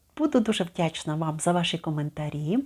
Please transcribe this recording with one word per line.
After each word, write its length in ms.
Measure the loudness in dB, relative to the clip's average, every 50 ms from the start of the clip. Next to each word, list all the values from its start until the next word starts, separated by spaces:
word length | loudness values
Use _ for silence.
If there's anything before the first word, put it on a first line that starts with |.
| _ _ -4 0
Буду 220 | 0 4 4 4
дуже 240 | 4 2 2 0 -2
вдячна 520 | -4 -2 0 0 0 0 -4 -4 -4 -2
вам 240 | -2 -2 -2 -2 -2
за 120 | 2 2
ваші 260 | 2 2 2 0 -2 -2
коментарі, 800 | -2 -2 -2 -2 -2 -4 -4 -6 -6 -6 -4 -4 -2 0 0 0 0